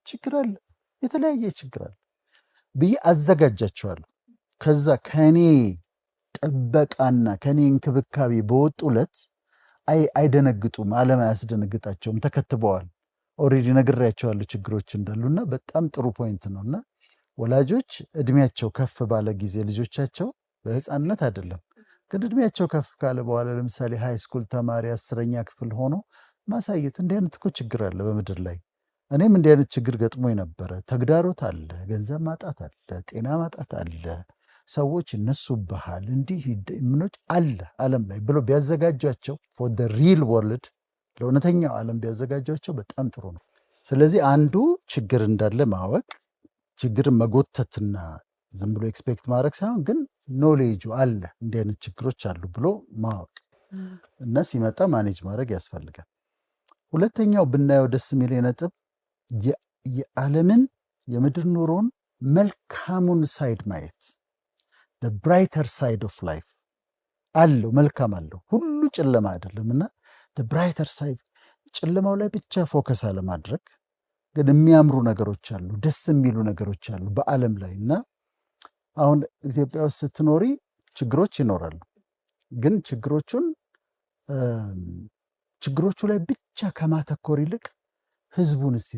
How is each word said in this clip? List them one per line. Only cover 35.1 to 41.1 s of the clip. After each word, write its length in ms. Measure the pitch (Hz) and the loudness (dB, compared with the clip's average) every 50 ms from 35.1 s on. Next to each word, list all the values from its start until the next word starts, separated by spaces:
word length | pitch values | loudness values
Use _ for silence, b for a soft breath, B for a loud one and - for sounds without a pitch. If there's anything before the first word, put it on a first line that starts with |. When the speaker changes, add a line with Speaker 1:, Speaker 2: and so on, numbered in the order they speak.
| - 110 104 110 160 - - - 131 110 98 87 101 92 - 90 87 90 98 107 | -6 -4 -2 -2 -4 -4 -4 -6 -6 -6 -6 -8 -10 -10 -10 -10 -12 -10 -8 -6
Speaker 1:
እንዲህ 320 | 127 135 135 - 185 175 139 | -4 -4 -4 -4 -6 -6 -6
ይደ-፣ 340 | 135 117 101 95 - 123 - 135 | -6 -6 -6 -8 -10 -8 -4 -2
ምኖች 320 | 123 131 147 175 202 _ - _ - | -2 0 0 -2 -4 _ -10 _ -2
አለ 180 | 165 175 170 151 123 90 90 - _ - | 0 0 2 0 -2 -6 -10 -14 _ -4
ዓለም 240 | 127 131 131 123 110 | -2 0 0 0 -2
ላይ 140 | 95 98 107 | -4 -8 -6
ብሎ 180 | 104 110 135 151 | -2 0 0 2
ቢያዘጋጇቸው 920 | 123 107 139 147 147 135 165 147 160 170 156 127 - 147 123 - - - 143 - _ _ | 2 2 2 2 2 0 0 2 2 0 0 0 -2 -4 -4 -4 -8 -10 -10 -12 _ _
for 180 | _ - 123 123 | _ -6 -4 -4
the 180 | 113 101 120 113 | -2 0 -2 0
real 300 | 107 113 143 175 190 160 147 | 2 4 6 6 6 6 6
world 420 | 110 117 113 107 107 113 123 _ - _ _ _ _ _ _ _ _ | 4 4 2 2 2 -2 -4 _ -14 _ _ _ _ _ _ _ _